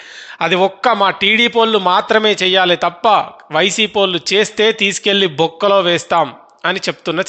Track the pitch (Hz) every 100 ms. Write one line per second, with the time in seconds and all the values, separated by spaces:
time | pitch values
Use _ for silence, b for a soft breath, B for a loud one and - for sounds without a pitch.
0 | B B B B 165 180 190 190 247 214
1 | 196 180 196 220 240 233 226 214 180 190
2 | 214 220 214 185 185 190 180 170 175 175
3 | 226 190 - - - 156 190 180 208 208
4 | 196 170 - 190 202 - 214 220 202 185
5 | 208 202 190 147 165 - 202 202 175 170
6 | - 175 143 110 - _ 165 185 180 147
7 | - 160